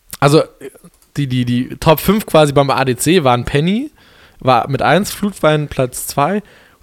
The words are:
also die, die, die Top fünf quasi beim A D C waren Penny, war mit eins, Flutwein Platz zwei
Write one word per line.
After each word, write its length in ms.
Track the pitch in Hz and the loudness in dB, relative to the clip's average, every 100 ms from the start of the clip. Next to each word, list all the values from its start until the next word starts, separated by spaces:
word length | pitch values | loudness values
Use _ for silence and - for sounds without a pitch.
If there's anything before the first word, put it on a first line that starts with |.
| _ - | _ -2
also 240 | 143 151 - _ 135 - 175 _ _ - | 2 4 2 _ -20 -20 -20 _ _ -6
die, 100 | 143 | -4
die, 180 | 127 | -2
die 260 | 120 123 127 127 | -2 -2 -4 -2
Top 180 | - 156 | 0 2
fünf 260 | - 214 | 2 -2
quasi 280 | - 160 151 | 2 4 4
beim 180 | 139 139 | 2 0
A 140 | 123 | 0
D 100 | 131 | -2
C 300 | 120 - 180 | -2 0 2
waren 200 | 131 123 | 2 0
Penny, 460 | 120 143 165 214 302 - _ _ - _ | 0 -2 0 -2 -6 -12 _ _ -20 _
war 320 | 127 123 - | 0 0 0
mit 120 | 135 | 0
eins, 280 | 113 160 202 | 2 2 0
Flutwein 560 | - 208 196 156 151 147 | -6 -6 -2 0 0 -2
Platz 400 | - 127 - - | -4 -4 -6 -8
zwei 380 | - 143 208 - _ _ _ | -2 -2 -2 -8 _ _ _